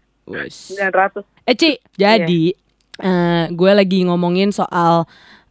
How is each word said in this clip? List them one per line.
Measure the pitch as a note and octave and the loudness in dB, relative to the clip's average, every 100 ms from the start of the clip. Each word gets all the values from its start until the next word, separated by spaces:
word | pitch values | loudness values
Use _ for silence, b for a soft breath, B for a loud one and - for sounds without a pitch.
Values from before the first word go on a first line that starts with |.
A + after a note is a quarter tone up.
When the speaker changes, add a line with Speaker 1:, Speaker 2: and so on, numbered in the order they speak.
| _ _ - | _ _ -16
Speaker 1:
Wes. | - - - - | -14 -14 -16 -14
Speaker 2:
Sembilan | G3 G3 | -6 -2
ratus. | F3+ G3 - - _ | 0 -2 -4 -18 _
Speaker 1:
Eh, | - | -4
Ci, | B3 D#4+ | 0 0
Speaker 2:
Iya. | C#4 _ - | -2 _ -2
Speaker 1:
jadi, | G3+ A3+ E3 F3 E3 - _ _ _ - | 2 2 2 0 0 -4 _ _ _ -8
eh, | F#3 F3+ F3 E3+ E3 | -2 0 0 0 -2
gue | E3+ F#3 | 0 2
lagi | G3+ G3 F#3+ | 4 2 0
ngomongin | F3+ F3 F3 F3+ G3+ | 0 0 0 0 -2
soal, | G3 F#3+ F3+ E3+ E3+ E3 b b b b | -2 -4 0 2 2 0 b b b b